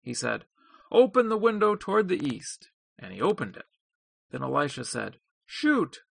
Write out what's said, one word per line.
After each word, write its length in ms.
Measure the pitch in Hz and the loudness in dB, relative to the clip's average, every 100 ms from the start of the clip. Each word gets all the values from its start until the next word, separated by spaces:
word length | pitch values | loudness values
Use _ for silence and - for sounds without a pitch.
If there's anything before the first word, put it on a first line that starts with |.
He 140 | - | -8
said, 320 | 120 120 110 - _ _ - - | -6 -4 -4 -8 _ _ -20 2
"Open 380 | 220 254 220 226 | 6 6 6 2
the 80 | 220 | 2
window 400 | 226 214 214 208 | 2 4 2 0
toward 320 | - 208 190 | 0 0 2
the 180 | 180 143 | 0 -2
east." 440 | 117 - - - _ _ - | -6 -10 -16 -20 _ _ -20
And 140 | 95 | -16
he 80 | 95 | -4
opened 380 | 147 208 104 95 | -2 -2 -4 -10
it. 80 | - _ _ _ _ _ _ | -20 _ _ _ _ _ _
Then 120 | 131 | -8
Elisha 400 | 131 139 147 131 123 | -2 0 -2 -4 -8
said, 320 | 120 107 - _ _ | -6 -8 -12 _ _
"Shoot." 600 | _ - 302 285 156 - _ | _ -2 0 2 0 -6 _